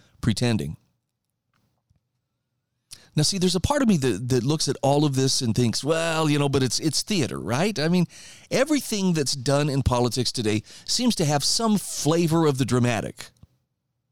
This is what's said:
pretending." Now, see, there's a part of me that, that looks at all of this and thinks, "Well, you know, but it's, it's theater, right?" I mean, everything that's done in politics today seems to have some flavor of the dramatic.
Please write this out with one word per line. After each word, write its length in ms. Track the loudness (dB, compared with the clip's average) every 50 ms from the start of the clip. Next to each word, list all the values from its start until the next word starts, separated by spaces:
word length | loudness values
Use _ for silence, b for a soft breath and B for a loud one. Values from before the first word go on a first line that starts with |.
| b b b b -2
pretending." 560 | -2 -2 0 0 0 0 -2 -4 -6 -10 -12 _ _ _ _ _ _ _ _ _ _ _ _ _ _ _ _ _ _ _ _ _ _ _ _ _ _ _ _ _ _ _ _ _ _ _ _ _ _ _ _ _ -20 B B B B B
Now, 80 | 0 0
see, 140 | 0 0
there's 180 | 0 0 0 0
a 60 | 0
part 220 | 0 0 2 2 4
of 60 | 4
me 100 | 2 2
that, 320 | 2 0 0 0 0 0
that 140 | 0 0 2
looks 220 | 0 0 0 0
at 120 | -2 -2 0
all 240 | 0 2 2 2 2
of 100 | 2 2
this 280 | 2 0 2 0 0 0
and 120 | 0 0
thinks, 300 | 2 0 0 0 -2 -2
"Well, 460 | -2 0 0 0 -2 0 0 0 2
you 80 | 2 2
know, 100 | 0 0
but 140 | 0 0 0
it's, 180 | 0 -2 -2
it's 220 | -2 -2 -2 -2 -2
theater, 360 | -2 -2 -2 -2 -2 -4 -8
right?" 400 | -6 -4 -2 -2 -2 -2 -2 -2
I 100 | -2 0
mean, 180 | 2 2 0 0 B B B B B B B B
everything 640 | 0 0 0 2 0 -2 -2 -2 -4 0 0 2 2
that's 240 | 2 0 -2 -4
done 320 | -4 -2 0 0 2 2 0
in 140 | 0 0 0
politics 500 | 0 2 2 0 0 0 -2 -4 -4 -2
today 300 | -2 -2 0 0 -2 -2 B B B B
seems 280 | B -2 0 0 0 0
to 100 | 0 0
have 180 | 0 0 0 0
some 320 | 0 -2 0 0 0 0
flavor 720 | 0 -2 -4 -8 -4 0 0 2 2 2 2 2 2 2
of 100 | 2 2
the 80 | 0 0
dramatic. 640 | 0 2 2 2 2 0 -2 -4 -6 -10 -12 -18 -20 _ _ -20 -20 _ _ _ _ _ _ _ _ _ _ _ _